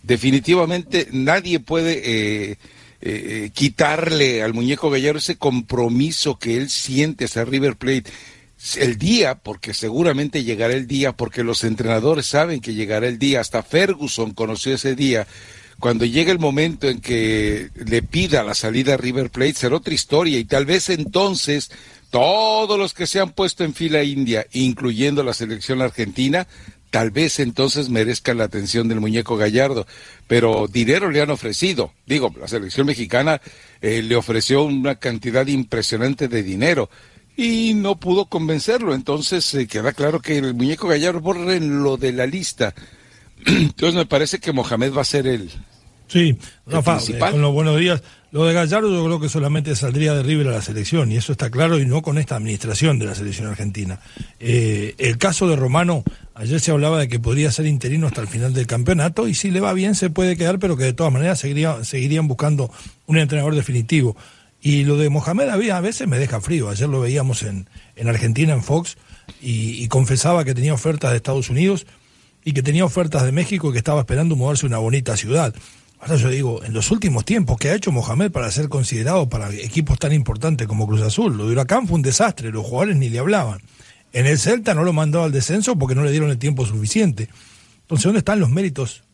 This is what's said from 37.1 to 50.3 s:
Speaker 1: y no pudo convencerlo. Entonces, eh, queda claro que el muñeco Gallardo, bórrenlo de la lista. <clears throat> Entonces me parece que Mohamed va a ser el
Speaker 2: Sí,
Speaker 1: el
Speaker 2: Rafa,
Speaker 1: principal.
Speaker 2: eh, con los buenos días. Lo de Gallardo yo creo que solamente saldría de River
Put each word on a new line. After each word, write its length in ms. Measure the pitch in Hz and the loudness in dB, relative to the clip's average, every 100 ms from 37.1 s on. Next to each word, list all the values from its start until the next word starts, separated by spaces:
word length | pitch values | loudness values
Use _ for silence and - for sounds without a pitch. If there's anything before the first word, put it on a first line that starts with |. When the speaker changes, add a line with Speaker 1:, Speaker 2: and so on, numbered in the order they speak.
| - _ - | -20 _ -4
Speaker 1:
y 360 | 233 226 226 | -2 0 0
no 220 | 214 196 190 | 0 0 -2
pudo 300 | 180 185 196 | 0 0 0
convencerlo. 640 | 170 160 156 170 247 220 | -4 -2 -2 0 0 0
Entonces, 600 | 131 123 147 143 185 - | -2 -2 -4 -2 -2 -2
eh, 120 | 143 117 | -2 -4
queda 260 | 107 117 | -2 -4
claro 260 | 135 143 156 | 0 -2 -2
que 160 | - 147 | -2 -2
el 160 | 135 | -2
muñeco 360 | 120 131 160 190 | 0 0 0 0
Gallardo, 320 | 147 170 170 | 2 2 -2
bórrenlo 760 | 160 185 175 185 156 143 143 131 | -2 -2 0 0 0 0 0 0
de 160 | 131 | -2
la 140 | 123 127 | 0 -2
lista. 480 | 175 170 - 110 - - - - | -2 -6 -2 -2 -2 -20 -20 -20
<clears throat> 360 | - - - - | -20 -20 -4 2
Entonces 480 | 190 156 - 165 | 4 2 2 0
me 100 | 175 | 2
parece 360 | 160 143 151 139 | 2 2 0 -2
que 120 | - | -2
Mohamed 400 | 135 120 117 131 | -2 0 0 0
va 80 | 139 | 0
a 20 | 131 | 0
ser 200 | 143 131 | 0 0
el 240 | 120 90 - - - - _ - | -2 -4 -14 -18 -20 -20 _ -2
Speaker 2:
Sí, 280 | 175 170 123 - - - | 2 4 2 -4 -20 -4
Speaker 1:
el 60 | |
Speaker 2:
Rafa, 240 | 160 139 165 | 0 2 0
Speaker 1:
principal. 320 | - 120 160 | 0 -2 0
Speaker 2:
eh, 40 | |
con 60 | 147 | 2
los 100 | 147 | 2
buenos 260 | 143 156 151 | 2 2 2
días. 240 | 180 160 - - _ | 2 0 -4 -20 _
Lo 120 | 147 | 0
de 80 | 165 | 2
Gallardo 380 | 170 165 202 220 | 4 2 2 2
yo 120 | 180 | 2
creo 160 | 165 165 | 0 0
que 80 | 151 | -2
solamente 480 | 156 143 156 151 147 | 0 0 0 0 -2
saldría 360 | 135 131 151 | 0 0 2
de 120 | 147 | 2
River 240 | 131 | 2